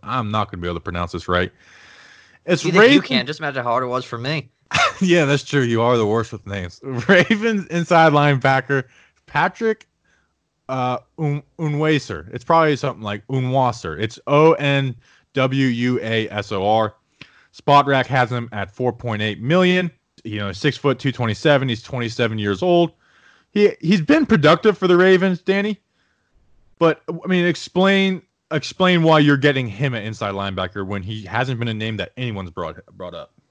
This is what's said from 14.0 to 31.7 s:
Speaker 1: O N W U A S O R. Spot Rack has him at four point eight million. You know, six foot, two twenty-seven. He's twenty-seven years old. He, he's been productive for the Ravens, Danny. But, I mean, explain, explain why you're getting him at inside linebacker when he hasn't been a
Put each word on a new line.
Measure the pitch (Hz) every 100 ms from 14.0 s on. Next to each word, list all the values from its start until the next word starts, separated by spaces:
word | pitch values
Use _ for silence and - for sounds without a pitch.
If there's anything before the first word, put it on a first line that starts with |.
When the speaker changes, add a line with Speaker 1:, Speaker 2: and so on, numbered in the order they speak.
| 113 - -
Speaker 1:
O | 143 160
N | 160 143 139 135 120 _ _ _
W | 135 131 135 131
U | 117 123 123
A | 110 113 110
S | 104 101
O | 101 101
R. | 110 107 - _ _ - _ _
Spot | - - 143 139
Rack | 135 127
has | 135 120
him | 123 120
at | 107 98
four | - 127
point | 117 120 107
eight | 107 98
million. | 120 175 180 180 175 _ _ _
You | 113 104
know, | 101
six | 92 151 -
foot, | 143 127
two | 135
twenty-seven. | 120 117 104 156 143 131
He's | 117
twenty-seven | - 127 117 117 117 110
years | 104 95
old. | 180 175 170 _ _ _ _ _ _
He, | 202 202 -
he's | 160 196
been | 156 302 294
productive | 202 147 170 214 190
for | 185
the | 175
Ravens, | 185 185 190 175
Danny. | - 196 208 202 _ _ _ _ _ _ _ _ _ -
But, | 165 147 -
I | 170 180
mean, | 185 175
explain, | 151 - 180 190 196 190 185 _ _ -
explain | 156 - - 185 175
why | 160 156
you're | 143 139
getting | 143 135 120
him | 101 139
at | 117
inside | 104 110 104
linebacker | 98 98 95 92 101 95
when | 101
he | 92 110 95
hasn't | 110 131 120
been |
a | 117